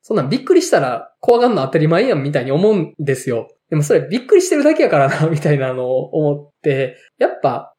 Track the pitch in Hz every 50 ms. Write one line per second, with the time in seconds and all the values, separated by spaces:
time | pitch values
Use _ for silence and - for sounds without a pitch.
0 | _ _ 220 202 139 131 175 262 - - 359 339 - - - - 147 127 123 117
1 | - - _ _ - - 240 233 240 254 226 170 131 131 - 165 151 156 165 175
2 | 233 269 214 151 135 143 147 143 123 131 135 156 190 214 220 196 156 - - _
3 | 151 143 135 127 - 135 120 117 110 - _ _ _ _ - 151 147 - 233 170
4 | - 139 180 247 247 - 427 370 - - 339 294 277 294 311 311 302 233 - 147
5 | 139 135 - - 156 160 165 151 - 151 147 139 131 131 127 127 127 123 131 135
6 | - - - 160 151 147 147 143 147 - _ _ _ 156 135 135 135 123 - -
7 | _ _ _ _ - 349 370 - - - - - - - _